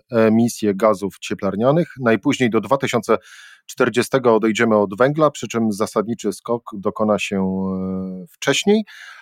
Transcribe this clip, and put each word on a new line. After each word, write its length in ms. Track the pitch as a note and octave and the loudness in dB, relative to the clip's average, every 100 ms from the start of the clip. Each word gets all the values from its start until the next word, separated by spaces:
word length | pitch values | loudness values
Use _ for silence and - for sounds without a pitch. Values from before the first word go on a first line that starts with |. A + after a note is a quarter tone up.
| _ | _
emisję 640 | A#2 A2 A2+ A#2 - G#2+ | 2 4 4 2 0 -2
gazów 440 | G2 A2 F#2+ G2 - | 2 2 2 -4 -8
cieplarnianych. 760 | - G2 G2 G2 B2 D#3 E3 C3 | -10 -6 -4 0 2 2 0 -2
Najpóźniej 500 | A#2+ G#2+ C#3+ B2+ B2 | 0 0 0 0 2
do 100 | A2 | 0
dwa 160 | G2+ C3+ | 0 0
tysiące 400 | - A#2+ A2 G#2+ - - - - - | 0 -2 0 0 -2 -20 -20 -20 -10
czterdziestego 680 | - A#2+ A#2 A2 C3+ B2 | -2 0 0 0 0 2
odejdziemy 420 | A2 A2 G#2 A#2 G#2+ | 4 2 2 2 4
od 220 | G2+ G2+ | 2 2
węgla, 320 | C3 D3+ D3+ | 2 2 0
przy 180 | - A2 | 0 -6
czym 240 | A#2 A2 | -2 -2
zasadniczy 600 | G2 G#2 A2+ G#2 A2+ G#2 | -2 -2 -2 -4 -4 -6
skok 380 | F2+ - A#2+ - | -6 -4 -6 -6
dokona 440 | G#2 G#2 - A2 G2+ | -8 -6 -2 0 0
się, 240 | - G2 | 0 -2
e, 840 | F#2+ F#2+ F#2+ F#2 F#2 F#2 F#2 F#2 F2 | -2 -2 -4 -4 -6 -6 -8 -12 -16
wcześniej, 540 | _ - C3+ G3 G#3+ G#3+ - - - | _ -2 0 2 0 0 -12 -20 -20